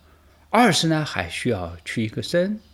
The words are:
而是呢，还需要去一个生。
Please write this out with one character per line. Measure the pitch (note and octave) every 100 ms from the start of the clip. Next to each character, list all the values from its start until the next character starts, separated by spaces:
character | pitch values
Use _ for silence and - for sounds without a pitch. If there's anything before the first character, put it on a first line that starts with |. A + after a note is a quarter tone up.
| _ _ _ _ -
而 | G#3+ A#3+
是 | D3 E3
呢， | D#3
还 | D3 - E2+
需 | - B2
要 | G2+ E2+ F2
去 | - A#2+
一 | A2
个 | A2+
生。 | - F3 F#3+ G#3+ _